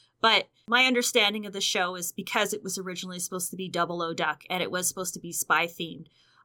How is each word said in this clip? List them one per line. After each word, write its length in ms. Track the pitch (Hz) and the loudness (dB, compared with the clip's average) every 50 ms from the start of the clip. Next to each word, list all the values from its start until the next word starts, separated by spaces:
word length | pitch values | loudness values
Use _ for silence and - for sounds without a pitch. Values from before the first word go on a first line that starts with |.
| _ _ _ _ | _ _ _ _
But 280 | - 226 220 196 - - _ _ _ - | 4 6 6 4 2 0 _ _ _ 2
my 180 | 233 247 254 | 4 4 6
understanding 600 | 262 254 240 240 - - 233 208 202 208 220 208 | 6 4 2 2 4 4 4 4 4 2 -2 -6
of 80 | 202 190 | -6 -4
the 80 | 196 | -2
show 340 | 190 - - 202 180 180 185 | -2 0 2 2 0 0 -2
is 160 | 180 175 - | -4 -6 -8
because 400 | - - - - - 233 208 190 214 | -6 -6 -6 -2 2 2 2 2 0
it 100 | - - | -4 -6
was 140 | 190 180 196 | -6 -6 -6
originally 420 | 185 185 180 180 190 185 180 175 | -6 -6 -8 -8 -8 -10 -8 -8
supposed 320 | 175 - 190 185 180 - | -8 -6 -6 -6 -6 -6
to 60 | - 180 | -6 -8
be 120 | 185 180 | -8 -4
Double 320 | 156 175 170 170 175 175 | 0 0 0 0 0 -2
O 120 | 170 165 165 | -2 -2 -2
Duck, 300 | 160 165 156 151 - - - | -2 0 -2 -2 -4 -6 -6
and 120 | 180 180 | -4 -2
it 100 | 170 - | -2 -2
was 160 | - 180 180 - | -2 -2 -2 -2
supposed 260 | - 190 185 180 - | -2 -4 -6 -6 -6
to 60 | 175 | -8
be 120 | - 175 | -8 -8
spy-themed, 760 | 165 - - - 156 156 170 170 - - 170 160 - 151 160 - _ _ _ _ _ _ | -6 -4 0 2 2 2 2 0 -4 -6 -10 -10 -10 -14 -16 -20 _ _ _ _ _ _